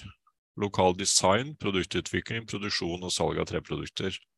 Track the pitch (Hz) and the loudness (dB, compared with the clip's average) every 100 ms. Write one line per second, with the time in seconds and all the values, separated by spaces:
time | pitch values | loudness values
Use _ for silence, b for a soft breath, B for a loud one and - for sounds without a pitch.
0 | 98 - _ _ _ - 104 - 92 92 | -2 -20 _ _ _ -6 -4 4 4 4
1 | 98 - 92 101 139 151 104 95 85 95 | 2 4 6 4 2 -6 -2 0 0 -2
2 | 82 90 - 113 110 104 101 - 92 85 | -2 -4 -4 -8 -6 -6 -4 -2 -2 -4
3 | 90 - 80 78 85 85 76 76 71 - | -4 0 0 0 -2 -2 -4 -6 -6 -4
4 | 95 92 _ | -4 -6 _